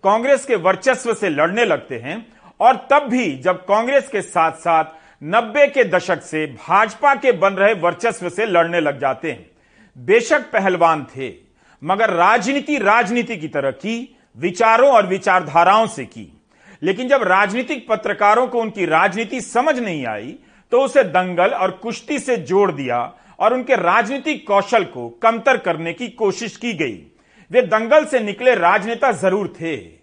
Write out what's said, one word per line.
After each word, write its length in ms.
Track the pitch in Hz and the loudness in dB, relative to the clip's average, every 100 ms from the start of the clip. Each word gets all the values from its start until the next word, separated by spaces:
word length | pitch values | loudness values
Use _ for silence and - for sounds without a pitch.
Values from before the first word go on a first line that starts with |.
कांग्रेस 420 | 190 220 247 277 - | 2 0 2 0 0
के 100 | 220 | 0
वर्चस्व 580 | 175 185 262 254 240 | 0 0 0 -2 -2
से 160 | 226 202 | -2 -2
लड़ने 360 | 143 165 202 233 | 0 0 0 0
लगते 300 | 147 - 123 | 0 -4 -12
हैं 300 | 120 196 226 _ - _ | -10 -12 -14 _ -20 _
और 280 | 226 254 - | 2 2 2
तब 140 | 277 285 | 0 2
भी 280 | 247 214 135 | -2 -2 -2
जब 280 | 165 180 - | -2 -4 0
कांग्रेस 420 | 202 240 277 - | -2 2 0 0
के 140 | 208 | -6
साथ-साथ 640 | 185 175 160 160 175 160 156 - _ _ | -4 0 0 -2 0 0 0 -8 _ _
नब्बे 440 | 147 208 226 240 285 | -2 -2 0 2 2
के 160 | 277 | 4
दशक 380 | 214 180 - 170 | 2 0 -2 -6
से 220 | - 156 151 | -4 -6 -6
भाजपा 720 | 120 - 185 220 - 285 277 | -8 0 2 2 0 0 2
के 160 | 277 | 2
बन 220 | 196 190 | 2 0
रहे 200 | 190 202 | 2 0
वर्चस्व 560 | 214 175 170 233 - 180 | 2 -2 -2 -4 -4 -8
से 160 | 175 220 | -4 0
लड़ने 340 | 175 165 170 | 2 2 0
लग 200 | 151 123 | -2 -2
जाते 320 | 135 131 165 | -4 -4 -8
हैं। 180 | 113 - _ _ _ _ - | -10 -14 _ _ _ _ -18
बेशक 440 | 120 220 233 285 | 2 2 4 -2
पहलवान 640 | 240 220 190 180 170 160 123 131 | 0 -2 0 2 2 2 -4 -10
थे, 140 | 131 - _ _ _ _ | -12 -12 _ _ _ _
मगर 260 | 151 196 220 | -6 0 0
राजनीति 680 | 175 180 233 202 277 285 294 | 2 4 2 0 -4 -2 -2
राजनीति 600 | 196 220 208 240 240 214 | 2 2 2 -2 -4 -8
की 100 | 151 | -8
तरह 240 | 143 135 | -4 -4
की, 460 | 127 196 233 254 _ _ 107 | -6 -8 -8 -10 _ _ -8
विचारों 540 | 165 180 226 226 277 | -6 0 4 6 6
और 140 | 247 190 | 6 2
विचारधाराओं 840 | 185 190 185 151 151 170 208 220 | -2 0 0 2 2 4 4 2
से 180 | - 123 | -4 -14
की। 360 | - 98 _ _ _ _ - | -14 -20 _ _ _ _ -6
लेकिन 240 | 160 196 254 | -4 -4 0
जब 160 | 277 | 0
राजनीतिक 640 | 208 185 202 220 247 294 220 | 4 2 2 -2 -6 -8 -4
पत्रकारों 580 | 214 214 202 202 220 254 | -4 -4 0 4 4 2
को 140 | 247 | -2
उनकी 240 | 220 202 202 | -4 -4 0
राजनीति 560 | 160 196 185 226 262 | 2 2 -2 -6 -8
समझ 380 | - 226 285 262 | -4 -2 0 -2
नहीं 260 | 220 160 123 | -4 -6 -6
आई, 300 | 107 117 185 _ _ _ | -8 -10 -16 _ _ _
तो 100 | 240 | 0
उसे 220 | 269 277 | 2 2
दंगल 460 | 220 160 185 175 190 | 2 0 -2 0 0
और 220 | 254 185 | 0 -4
कुश्ती 480 | 185 220 - - 294 | -4 -10 -10 -8 -8
से 180 | - 233 | -4 -4
जोड़ 340 | 135 185 202 | 0 0 0
दिया 420 | 147 131 120 120 - _ - | -2 -6 -4 -6 -12 _ 0
और 140 | 208 | 0
उनके 220 | 254 254 240 | 0 0 0
राजनीतिक 720 | 175 202 214 269 294 294 - | 2 2 0 -4 -6 -6 -2
कौशल 360 | 202 190 226 | -2 2 0
को 360 | 170 127 117 - | -2 -8 -12 -2
कमतर 340 | 226 226 233 247 | 0 0 0 0
करने 360 | 185 160 165 | 0 -4 -6
की 140 | 170 240 | -8 -12
कोशिश 500 | - 202 185 226 - | -4 -2 -2 -8 -8
की 160 | 240 | -8
गई। 380 | 180 147 95 73 _ _ _ _ | -4 -6 -6 -16 _ _ _ _
वे 100 | 208 | 0
दंगल 440 | 196 214 226 302 302 | 2 0 4 2 4
से 140 | 262 | -2
निकले 360 | 208 196 247 240 | -2 0 2 4
राजनेता 560 | 175 202 196 233 269 | 2 2 -2 -2 -2
जरूर 420 | 190 185 190 180 - | 0 0 -2 -4 -8
थे 180 | 165 139 85 80 | -8 -8 -10 _